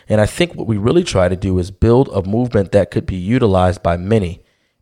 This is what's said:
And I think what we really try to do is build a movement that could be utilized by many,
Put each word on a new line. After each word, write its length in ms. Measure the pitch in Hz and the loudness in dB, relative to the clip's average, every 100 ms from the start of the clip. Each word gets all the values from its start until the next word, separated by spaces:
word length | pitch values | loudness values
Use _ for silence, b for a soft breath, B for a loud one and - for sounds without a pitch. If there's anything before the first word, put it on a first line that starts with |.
| b | b
And 140 | 107 | 0
I 60 | 104 | 0
think 280 | - 175 | 0 -4
what 120 | - - | -4 -4
we 100 | 104 | -2
really 260 | 110 170 | 2 0
try 240 | 175 95 90 | 0 0 0
to 80 | 90 | 0
do 220 | 98 92 | 0 -2
is 120 | 90 | -2
build 380 | - 113 120 139 | 0 4 4 2
a 80 | 98 | -2
movement 500 | 92 113 123 110 90 | -2 -2 0 0 2
that 180 | 101 90 | 2 2
could 160 | 110 82 | -2 -4
be 100 | 92 | -6
utilized 680 | 90 123 113 92 92 87 | -2 0 2 2 2 0
by 140 | 85 85 | -2 -2
many, 460 | 95 113 87 90 _ _ _ _ | 0 0 0 -8 _ _ _ _